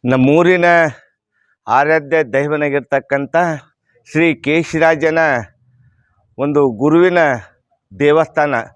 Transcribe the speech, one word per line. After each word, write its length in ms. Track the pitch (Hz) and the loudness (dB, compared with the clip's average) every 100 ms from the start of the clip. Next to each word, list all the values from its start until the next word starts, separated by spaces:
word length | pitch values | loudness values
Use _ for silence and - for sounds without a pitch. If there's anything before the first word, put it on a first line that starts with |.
| 123 | 0
ನಮ್ಮೂರಿನ 540 | 131 131 156 175 185 175 170 160 123 _ _ _ _ _ _ - | 0 2 2 2 2 2 2 0 -4 _ _ _ _ _ _ -2
ಆರಾಧ್ಯ 560 | 123 147 160 143 160 | 0 2 0 0 -2
ದೈವನಾಗಿರ್ತಕ್ಕಂಥ 1120 | 139 131 147 147 147 139 120 139 - 139 139 165 175 151 - _ _ _ _ | 0 -2 -2 -2 -2 -4 -2 -6 -2 -6 -2 -2 -2 -4 -12 _ _ _ _
ಶ್ರೀ 220 | 156 165 | 0 0
ಕೇಶಿರಾಜನ 880 | 151 139 160 160 160 160 160 156 160 160 127 107 _ _ _ _ _ _ _ _ - | 0 -2 -2 -2 0 0 2 0 0 0 -2 -6 _ _ _ _ _ _ _ _ -8
ಒಂದು 320 | 143 147 139 | -4 0 0
ಗುರುವಿನ 480 | 110 143 160 180 175 156 123 - _ _ _ _ 98 | 0 0 2 2 2 0 -2 -8 _ _ _ _ -2
ದೇವಸ್ಥಾನ 560 | 143 151 156 - 147 127 110 | 0 2 0 -2 -2 -4 -6